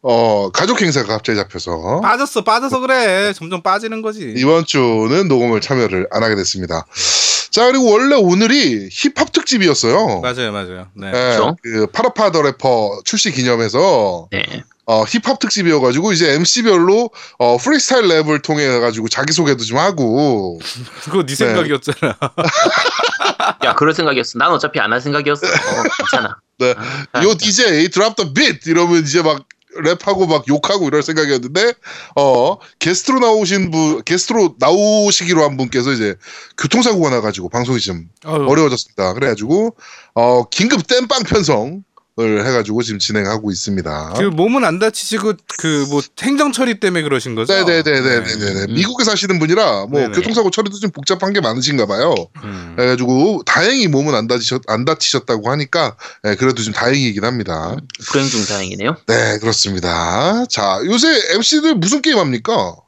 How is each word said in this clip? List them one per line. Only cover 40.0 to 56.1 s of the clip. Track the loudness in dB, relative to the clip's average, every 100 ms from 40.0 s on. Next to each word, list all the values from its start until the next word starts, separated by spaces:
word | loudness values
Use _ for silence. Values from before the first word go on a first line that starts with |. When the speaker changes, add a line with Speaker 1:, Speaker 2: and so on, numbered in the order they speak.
| -6
Speaker 1:
어, | 0 4 4 2
긴급 | -2 2 0 2
땜빵 | 0 0 -2
편성을 | 0 0 2 0 -2 -8 -16 _ _ -4
해가지고 | 0 0 2 0 0 -2
지금 | -2 -4
진행하고 | -2 0 0 -2 -4
있습니다. | -6 -4 -4 -4 -6 -6 -2
Speaker 2:
그 |
몸은 | -2 2 2 2
안 | 0 0
다치시고 | -2 -2 -6 -4 -2 -4 _ -6
그 | -2 -2 0
뭐 | -2 -4 -6
행정 | -2 0 0
처리 | 0 -2 0
때문에 | 0 0
그러신 | 0 -2 -2
거죠? | -4 0
Speaker 1:
네네네네네네. | 2 4 2 2 2 2 2 0 -4
Speaker 2:
네. | -4 -2 -2
음. |
Speaker 1:
미국에 | -2 -2 0
사시는 | 0 0 0 0
분이라 | 2 2 2 0 -2
뭐 | -2
Speaker 2:
네네. | 0
Speaker 1:
교통사고 | 0 0 0 0
처리도 | 0 -4 -4
좀 | -6
복잡한 | -6 -4 -2 0
게 | 0
많으신가 | 0 -2 -2 0 0
봐요. | 2 2 0 -4 -14
Speaker 2:
음. | -12 -12 -10 -2
Speaker 1:
그래가지고 | 0 2 2 4 4 2
다행히 | 0 0 2 2 2
몸은 | 2 2
안 | 0 0
다치셨-, | -2 -2 -4 -2
안 | -2
다치셨다고 | 0 -2 -2 -2 -2 -4 -2
하니까, | -4 -2 -2 -2 -4 -20